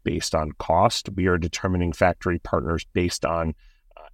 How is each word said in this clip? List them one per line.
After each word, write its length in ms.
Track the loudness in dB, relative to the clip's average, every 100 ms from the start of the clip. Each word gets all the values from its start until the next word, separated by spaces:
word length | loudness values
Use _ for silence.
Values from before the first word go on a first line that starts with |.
based 320 | -4 -2 0
on 180 | -2 -2
cost. 580 | -4 0 4 4 2 -4
We 120 | 0 2
are 100 | 2
determining 560 | 0 -2 -2 0 0
factory 460 | 2 2 2 -2 -2
partners 480 | -2 -2 0 -4 -4
based 320 | -2 -2 -2 -2
on, 280 | -2 -2 -4 -12 _ _ -20
uh, 100 | -18